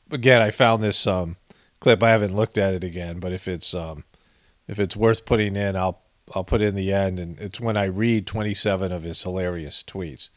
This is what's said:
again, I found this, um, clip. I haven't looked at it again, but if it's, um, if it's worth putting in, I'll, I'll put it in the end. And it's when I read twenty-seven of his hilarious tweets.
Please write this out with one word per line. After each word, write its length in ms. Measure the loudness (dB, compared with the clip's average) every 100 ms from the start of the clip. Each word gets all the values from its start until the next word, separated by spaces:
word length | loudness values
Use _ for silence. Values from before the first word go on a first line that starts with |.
| _
again, 300 | 2 6 8
I 100 | 6
found 300 | 4 4 4
this, 240 | 2 0 0
um, 320 | 0 -2 -8 -16 -20 _ _
clip. 220 | 4 4
I 80 | 6
haven't 260 | 4 2 0
looked 220 | -2 0
at 160 | 0
it 100 | 0
again, 360 | -4 -6 -8 -6
but 140 | -6
if 140 | -6 -6
it's, 260 | -6 -4
um, 300 | -6 -8 -10 -18 _ _ _ _ _ -8
if 120 | -2
it's 160 | -2 2
worth 300 | 2 2 0
putting 300 | 0 0 -2
in, 200 | -2 -2
I'll, 260 | -2 -4 _ _ -10
I'll 100 | -8
put 180 | -2 0
it 60 | 0
in 80 | 0
the 180 | 0
end. 260 | 0 0 -2
And 200 | -8 -10
it's 200 | -12 -8
when 160 | -4 -2
I 100 | -2
read 420 | 0 0 0 -2
twenty-seven 640 | -4 -4 -2 0 0 -2
of 120 | -4
his 180 | -8 -8
hilarious 600 | -6 -4 -4 -4 -8 -10 -10
tweets. 440 | -10 -10 -10 -14